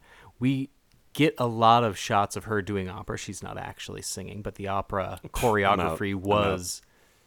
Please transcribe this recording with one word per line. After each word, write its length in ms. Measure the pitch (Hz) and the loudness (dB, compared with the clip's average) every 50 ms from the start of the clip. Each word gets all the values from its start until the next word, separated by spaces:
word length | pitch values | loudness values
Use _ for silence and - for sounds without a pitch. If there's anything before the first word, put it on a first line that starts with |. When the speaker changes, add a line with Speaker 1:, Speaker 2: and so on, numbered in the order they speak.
| _ _ - - - - - - | _ _ -20 -20 -20 -20 -8 -2
Speaker 1:
We 320 | 120 131 139 131 135 - _ _ _ _ _ _ _ _ - | 0 0 0 0 -2 -6 _ _ _ _ _ _ _ _ 0
get 220 | - 147 160 - | 2 2 2 2
a 100 | - 123 | 0 -2
lot 380 | 120 113 113 113 113 117 120 120 | -2 2 4 6 8 8 8 6
of 140 | 110 92 - | 4 0 -2
shots 380 | - - 113 101 101 - - | -2 0 2 2 2 2 -2
of 80 | 101 - | -8 -6
her 180 | 110 110 104 95 | -2 -2 -2 -2
doing 260 | 101 104 98 92 92 | -2 -2 -4 -4 -4
opera. 300 | 92 101 95 - 113 107 | -8 -10 -8 -8 -8 -8
She's 240 | - - 95 - 95 | -8 -10 -12 -12 -12
not 160 | 95 104 101 | -12 -10 -10
actually 420 | 87 - - - - - 98 98 | -10 -12 -12 -12 -12 -12 -10 -10
singing, 400 | 95 - - 104 92 95 104 101 | -10 -8 -8 -8 -10 -10 -10 -10
but 140 | 101 107 - | -10 -10 -10
the 140 | - 98 98 | -8 -6 -4
opera 520 | 98 98 95 - 104 98 92 92 95 - | -4 -4 -4 -2 -2 -4 -2 -4 -6 -10
Speaker 2:
<laughs> 20 | - | -12
I'm 60 | - | -10
out. 40 | - | -4
Speaker 1:
choreography 800 | - 131 120 107 104 98 98 104 98 85 82 80 - 104 98 98 | 0 2 4 4 4 4 4 4 4 2 0 -2 -2 -4 -4 -4
Speaker 2:
I'm 60 | 95 | -4
out. 20 | 90 | 0
Speaker 1:
was 560 | 98 104 104 101 98 95 90 90 90 - - - _ _ _ _ _ _ _ _ | 2 2 4 4 2 0 -2 -4 -8 -10 -12 -14 _ _ _ _ _ _ _ _